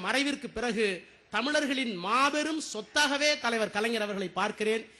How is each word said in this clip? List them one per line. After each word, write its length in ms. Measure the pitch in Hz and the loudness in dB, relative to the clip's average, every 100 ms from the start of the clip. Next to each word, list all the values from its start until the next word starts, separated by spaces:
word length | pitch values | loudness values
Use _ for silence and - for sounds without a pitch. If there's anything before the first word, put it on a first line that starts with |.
| 185 | 0
மறைவிற்கு 420 | 254 277 277 240 | 0 0 -2 -6
பிறகு 400 | 220 240 220 214 180 - - _ | -4 -2 0 0 -2 -8 -20 _
தமிழர்களின் 680 | 208 247 302 285 269 247 185 | -2 0 2 2 0 -2 -4
மாபெரும் 680 | 185 240 277 294 302 320 - | 0 4 4 2 0 -2 -6
சொத்தாகவே 680 | 214 214 302 294 285 294 294 | -8 -4 2 2 4 2 2
தலைவர் 320 | 240 233 208 | 0 0 0
கலைஞர் 300 | 202 226 226 | 0 0 0
அவர்களை 280 | 208 196 185 | -2 -2 -4
பார்க்கிறேன்" 600 | 185 208 202 214 226 220 - | -2 -2 0 0 0 -4 -14